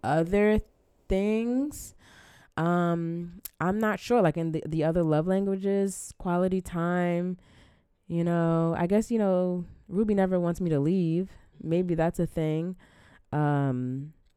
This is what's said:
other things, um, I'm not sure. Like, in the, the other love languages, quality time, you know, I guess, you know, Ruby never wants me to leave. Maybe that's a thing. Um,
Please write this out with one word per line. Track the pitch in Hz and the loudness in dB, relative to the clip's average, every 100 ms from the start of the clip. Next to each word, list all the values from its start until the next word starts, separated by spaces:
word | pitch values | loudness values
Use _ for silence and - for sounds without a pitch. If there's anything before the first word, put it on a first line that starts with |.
other | 117 156 165 202 208 214 - _ _ _ - | -2 0 2 2 4 2 -2 _ _ _ -4
things, | 190 208 220 233 254 294 - - - - - - - - - | 0 0 0 0 -2 -2 -6 -16 -20 -20 -20 -20 -20 -14 -2
um, | 165 175 175 170 165 170 175 175 - - | 0 2 2 0 -2 -4 -8 -14 -18 -4
I'm | 175 208 | -2 0
not | 220 190 | 0 -2
sure. | - 240 | 0 4
Like, | 170 165 | 4 2
in | 165 | -2
the, | 156 - | -4 -4
the | 160 | 0
other | 156 170 | 0 2
love | 160 151 170 | 2 2 2
languages, | 190 196 196 196 196 196 - - - | 0 0 -2 0 0 0 -4 -14 -10
quality | 185 175 185 185 | -2 0 0 0
time, | 180 170 170 180 175 175 180 185 _ - - _ _ _ - | -4 -4 0 0 0 0 -2 -6 _ -20 -20 _ _ _ -6
you | 170 170 | -2 0
know, | 170 165 165 165 165 | 2 2 2 2 0
I | 175 | 2
guess, | 208 220 | 2 2
you | 226 | 0
know, | 196 185 180 180 175 - - | 2 2 0 -2 -6 -14 -6
Ruby | 180 220 | -2 2
never | 190 190 185 | 2 2 2
wants | 175 175 | 0 -2
me | 175 | 0
to | 147 | 0
leave. | 147 190 165 165 190 - - - | 2 2 2 0 -4 -10 -20 -14
Maybe | 156 170 180 165 | -2 -2 0 0
that's | 165 - | 0 0
a | 170 | -4
thing. | 170 156 156 170 185 - - - - - | -2 -2 -2 -4 -10 -16 -20 -20 -20 -8
Um, | 147 147 143 139 127 127 131 147 - _ | -2 0 2 0 0 -4 -6 -10 -16 _